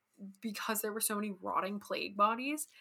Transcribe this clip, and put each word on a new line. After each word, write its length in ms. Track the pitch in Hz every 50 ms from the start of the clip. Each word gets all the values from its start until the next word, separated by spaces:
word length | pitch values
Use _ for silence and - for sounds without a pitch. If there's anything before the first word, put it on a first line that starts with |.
| _ _ _ - 202 196 190 -
because 400 | - 226 202 - - - 220 208
there 120 | - 214 208
were 80 | 220
so 140 | 220 - 214
many 160 | 202 208 214
rotting 480 | 196 180 185 202 92 - 180 190 208 202
plague 380 | 202 - - - - - 202 196
bodies, 500 | 202 214 226 233 254 277 302 302 - - - -